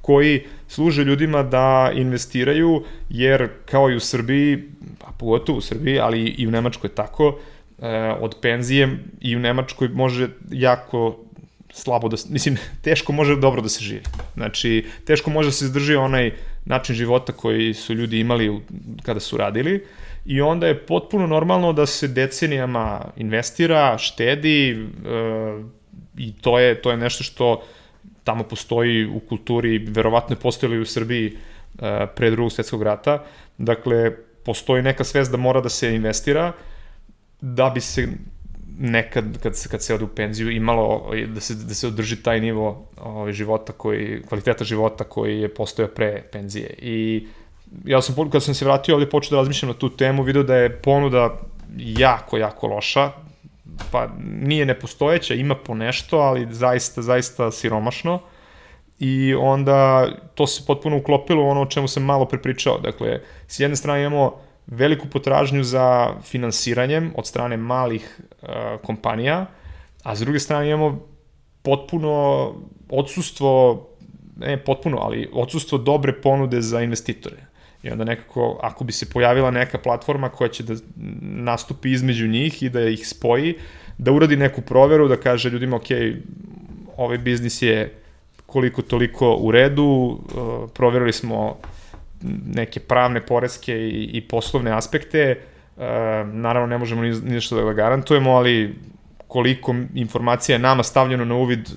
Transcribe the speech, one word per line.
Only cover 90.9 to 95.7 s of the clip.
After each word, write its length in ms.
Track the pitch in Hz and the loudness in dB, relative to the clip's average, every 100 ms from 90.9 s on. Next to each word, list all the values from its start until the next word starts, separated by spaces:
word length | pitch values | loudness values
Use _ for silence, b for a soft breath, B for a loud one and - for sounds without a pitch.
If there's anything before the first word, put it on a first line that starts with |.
| 123 120 | 4 2
smo 460 | 117 120 110 107 - B B B B - - - - - | 0 -4 -4 -4 -6 B B B B -18 -12 -8 -8 -6
neke 340 | - 113 - | -4 -4 -8
pravne, 400 | - 123 123 120 | 0 4 4 2
poreske 560 | 113 120 123 - - 113 | 0 0 0 -6 -6 -4
i, 340 | 110 110 110 | -4 -4 -6
i 80 | 117 | -8
poslovne 520 | 110 117 - 139 120 | -4 -4 -2 -2 0
aspekte, 480 | 110 113 156 - 156 | -2 -2 -4 -2 0
e, 160 | 143 123 B B B | 2 0 B B B